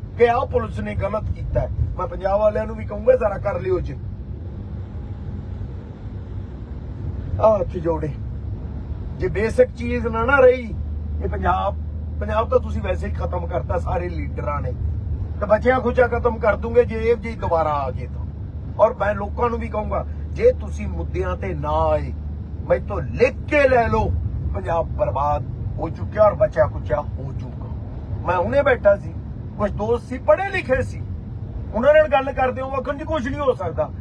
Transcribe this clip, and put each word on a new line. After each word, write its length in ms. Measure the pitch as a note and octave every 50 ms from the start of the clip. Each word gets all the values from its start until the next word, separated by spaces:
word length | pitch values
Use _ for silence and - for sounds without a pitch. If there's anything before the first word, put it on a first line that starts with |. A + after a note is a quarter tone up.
| - - - -
ਕਿ 120 | A#3 A#3+
ਆਹ 160 | A#3 B3 C#4
ਪੁਲਿਸ 340 | - - B3 A3+ G#3 - G3+
ਨੇ 160 | G#3 G#3 G#3
ਗਲਤ 360 | G3+ G3 G3 G#3 G#3+ G#3 -
ਕੀਤਾ 280 | - - - - - D4+
ਹੈ। 100 | - - - - - - - F3+
ਮੈਂ 100 | F3+ -
ਪੰਜਾਬ 320 | F3+ E3+ F#3 F#3+ G3 G#3
ਵਾਲਿਆਂ 260 | G#3+ G#3+ G#3+ G#3+ A3
ਨੂੰ 100 | G#3+ A3
ਵੀ 100 | G#3+ G#3
ਕਹੂੰਗਾ, 280 | G3+ G#3 G#3 G#3 A#3 C4
ਜ਼ਰਾ 240 | B3 A#3 G#3 G3 F#3+
ਕਰ 220 | - G3+ F#3+ F3
ਲਿਓ 200 | F3+ F#3 F#3 F3
ਜੀ 180 | - - C#3 - - - - - - - - - - - - - - - - - - - - - - - - - - - - - - - - - - - - - - - - - - - - - - - - - - - - - - - - - - - - - - - - - - - - -
ਆਹ 180 | - A3 A3 G3
ਹੱਥ 180 | F3 - - F#3
ਜੋੜੇ। 320 | D#3 E3+ E3 D#3 D#3+ D3+ - - - - - - - - - - - - - - - - - - - - - -
ਜੇ 100 | F3+ F#3
ਬੇਸਿਕ 420 | D#3 F3 G#3+ A3+ G#3+ A#3 B3+ B3
ਚੀਜ਼ 360 | - - A#3 A#3+ A#3+ A#3+ A3 A#3
ਨਾ, 180 | A3 A3+ A3+
ਨਾ 140 | B3 C#4+ C#4
ਰਹੀ, 360 | C4 B3+ B3 C4 A#3+ G#3+ - - - - - - - - - - -
ਇਹ 60 | G3
ਪੰਜਾਬ, 460 | G3+ G3+ F#3 F3+ F3+ F#3+ F#3+ G3 G3+ - - - - - - - - -
ਪੰਜਾਬ 300 | G#3+ G#3 G#3+ G#3+ A#3 A3+
ਤਾਂ 100 | B3 B3
ਤੁਸੀਂ 220 | A#3 A3+ - G#3+
ਵੈਸੇ 260 | G3+ F#3+ F#3 F#3 - -
ਹੀ 60 | -
ਖਤਮ 340 | - - - F3+ F3+ E3+ -
ਕਰਤਾ 320 | F3 E3+ - - - F3
ਸਾਰੇ 300 | - - F3+ F3+ F3 F3
ਲੀਡਰਾਂ 520 | E3+ D#3 C#3+ C3+ - - A#2+ - - -
ਨੇ, 100 | - B2+ B2 - - - - - - - - - - - - -
ਤੇ 60 | G3+
ਬਚਿਆ 340 | G3 G#3 G#3+ - B3 C4 B3+
ਖੁਚਿਆ 280 | G#3+ A#3+ - B3 B3+ A#3+
ਖਤਮ 300 | A#3+ A#3 A3+ A#3+ A#3 A3+
ਕਰ 180 | A3+ G#3+ G3+
ਦੂੰਗੇ 280 | - - A#3 A#3 A#3+ A#3+
ਜੇ 120 | - A3+
ਇਹ 200 | A3 A3 A3+ A#3+
ਜੀ 200 | A#3 - A#3 A3+
ਦੁਬਾਰਾ 340 | G3+ F#3+ F3+ E3+ D#3+ D#3+ D3+
ਆ 220 | D3+ C#3+ C3+ C3
ਗਏ 160 | B2 B2+ B2 -
ਤਾਂ। 180 | - - - - - - - - - - - - - -
ਔਰ 140 | - E3+ -
ਮੈਂ 220 | - G3 G3+ G#3
ਲੋਕਾਂ 340 | G3+ G3+ G3+ - - A#3 A#3+
ਨੂੰ 100 | A#3 A3+
ਵੀ 80 | A#3 A3+
ਕਹੂੰਗਾ, 380 | - G#3+ G#3+ G3 F#3+ E3+ - - - - - -
ਜੇ 200 | - - G#3 B3
ਤੁਸੀਂ 360 | B3+ - - G#3 - - G#3 G3+
ਮੁੱਦਿਆਂ 500 | - E3+ E3 - - F4 F#4 F#3 F3+ F3+
ਤੇ 160 | - - D#3
ਨਾ 340 | D3+ C#3+ D3 D3+ D#3 D#3+ D#3
ਆਏ, 260 | D#3 D3 - - - - - - - - - - - - - -
ਮੈਥੋਂ 320 | F3 - - - G#3 F3+
ਲਿਖ 340 | D3 B2 A2 - A3+ C4+ - - - -
ਕੇ 200 | D4+ D4 C#4+ C4
ਲੈ 180 | B3+ A#3+ A3+ A3
ਲਓ, 240 | A3 A3 G#3 - - - - - - - - - -
ਪੰਜਾਬ 300 | - F#3 F3 E3+ E3 D#3
ਬਰਬਾਦ 580 | - - - D3+ D3 - C3+ C#3+ D3 D3 D3 C#3 - - - - - - -
ਹੋ 100 | - E3
ਚੁੱਕਿਆ 340 | - - - - - G#3 G#3+
ਔਰ 100 | G#3 G3
ਬਚਿਆ 340 | - G#3 G3+ - E3+ D3+ -
ਖੁਚਿਆ 340 | - - - - D3+ C#3+
ਹੋ 320 | - - - - - - - -
ਚੁੱਕਾ। 280 | - - - - - - - - - - - - - - - - - -
ਮੈਂ 100 | F3 A3
ਹੁਣੇ 240 | - G#3+ B3 C#4+
ਬੈਠਾ 340 | C#4 C#4 B3+ A3+ - G3+ G3+
ਸੀ, 180 | G3+ - - - - - - - - - - - -
ਕੁਝ 140 | G#3 G3+
ਦੋਸਤ 340 | - - G3+ A3 A#3+ A#3 -
ਸੀ, 120 | - B3 B3+
ਪੜ੍ਹੇ 320 | - - D4+ E4+ F#4+ G4
ਲਿਖੇ 320 | F#4+ F#4 - - C4 C4
ਸੀ, 200 | B3 - - - - - - - - - - - - - - - - - -
ਉਹਨਾਂ 200 | G#3+ A#3+ C#4+ D4+
ਨਾਲ 140 | D#4 D4+ D4+
ਗੱਲ 240 | C#4+ C4+ C4 C#4
ਕਰਦੇ 300 | C4+ C4 C4 B3+ A#3 G#3
ਹੋ, 80 | - C4
ਆਖਣ 280 | C4+ C#4 - C4 C#4+ C#4
ਜੀ 80 | D#4
ਕੁਛ 220 | C#4+ D#4+ D#4 A3 C4+
ਨਹੀਂ 120 | C4+ D4
ਹੋ 140 | C#4+ C4 A#3
ਸਕਦਾ। 360 | - F#3+ E3+ D#3+ D#3+ D3+ - - -